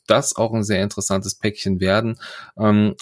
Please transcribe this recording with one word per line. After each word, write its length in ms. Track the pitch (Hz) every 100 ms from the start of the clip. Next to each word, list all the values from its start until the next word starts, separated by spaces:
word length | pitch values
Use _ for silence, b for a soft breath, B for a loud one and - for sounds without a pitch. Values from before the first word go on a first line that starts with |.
| -
das 300 | 113 143 -
auch 160 | 113
ein 120 | 110
sehr 180 | 104 95
interessantes 520 | 104 - - 98 98
Päckchen 460 | - 107 - 98 92
werden. 400 | 95 104 113 110 B B B -
Ähm, 360 | 107 104 104 -